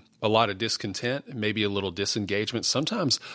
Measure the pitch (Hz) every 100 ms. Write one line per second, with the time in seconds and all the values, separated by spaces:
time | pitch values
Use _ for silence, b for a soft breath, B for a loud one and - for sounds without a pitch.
0 | - - 107 110 113 98 113 - 107 92
1 | 120 135 - 139 107 104 104 98 98 87
2 | 98 110 98 98 110 113 - 127 151 226
3 | 151 - B